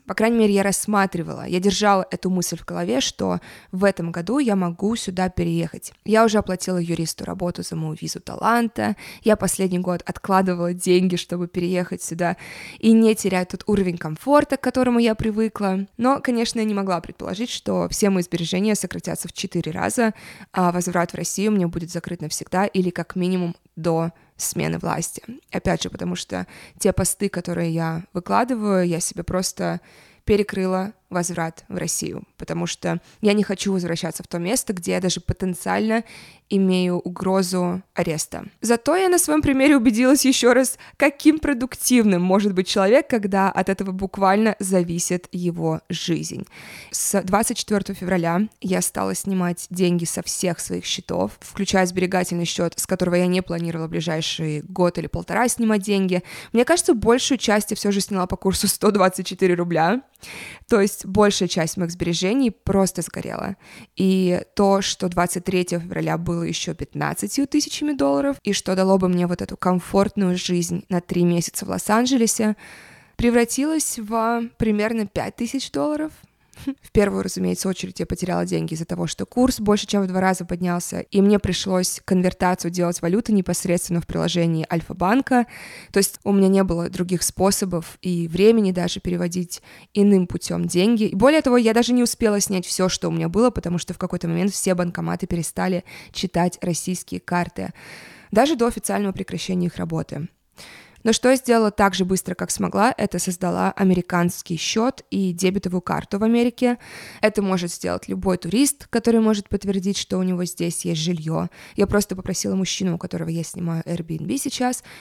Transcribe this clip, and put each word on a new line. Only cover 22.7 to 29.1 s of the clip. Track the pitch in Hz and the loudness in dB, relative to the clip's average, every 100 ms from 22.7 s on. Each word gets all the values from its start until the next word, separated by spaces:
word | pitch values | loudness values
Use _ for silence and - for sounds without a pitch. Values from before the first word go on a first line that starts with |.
| 190 180 | 0 0
как | 175 165 190 | -2 -6 -2
минимум | 180 185 170 - _ - | 0 0 -2 -6 _ -6
до | 170 165 165 - _ - | -2 0 -2 -6 _ -10
смены | - - 156 165 | -6 -4 -4 -4
власти. | 170 - 165 - - 254 _ | -4 -4 -4 -10 -16 -18 _
Опять | 185 - 165 | -6 -2 -2
же, | 180 | -4
потому | - - 180 | -6 -6 -6
что | - 92 - - - - | -8 -10 -10 -14 -20 -2
те | 196 | 0
посты, | 185 185 - 202 | 0 -2 -2 -4
которые | 180 175 170 170 | -4 -6 -4 -2
я | 165 160 165 185 | -2 -4 -4 -8
выкладываю, | 180 175 196 240 240 214 190 175 | -8 0 0 2 0 0 2 2
я | 165 | 0
себе | - | -4